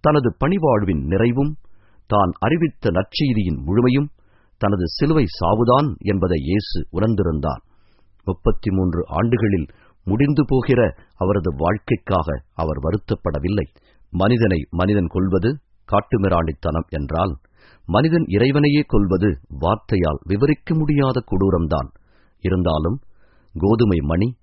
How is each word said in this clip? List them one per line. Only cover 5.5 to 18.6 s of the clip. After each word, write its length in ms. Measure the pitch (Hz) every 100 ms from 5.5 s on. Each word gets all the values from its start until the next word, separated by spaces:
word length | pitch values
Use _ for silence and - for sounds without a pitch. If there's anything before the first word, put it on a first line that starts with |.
| 107 117 123 147 -
என்பதை 420 | 95 98 90 85
இயேசு 460 | 69 98 - - -
உணர்ந்திருந்தார். 720 | 85 107 104 90 78 71 64 _ _ _ _ _ _
முப்பத்திமூன்று 800 | - 92 - 104 - 95 92 82 -
ஆண்டுகளில் 600 | 76 117 117 110 95 76 - _ _
முடிந்து 400 | - 104 143 147 139
போகிற 480 | 131 120 123 113 - - _
அவரது 380 | 92 104 87 69
வாழ்க்கைக்காக 840 | 82 104 - 113 - 95 78 67 -
அவர் 220 | - 80 71
வருத்தப்படவில்லை. 920 | 73 - - - - 73 78 101 69 _ _ _ _
மனிதனை 560 | 87 95 120 110 87 71
மனிதன் 360 | 82 92 104 87
கொல்வது 540 | - 95 92 101 147 _ _ -
காட்டுமிராண்டித்தனம் 960 | 98 - 110 98 85 80 78 85 78 82
என்றால், 500 | 78 69 80 95 71 _ _ - _ -
மனிதன் 380 | 92 156 170 -
இறைவனையே 580 | 98 127 139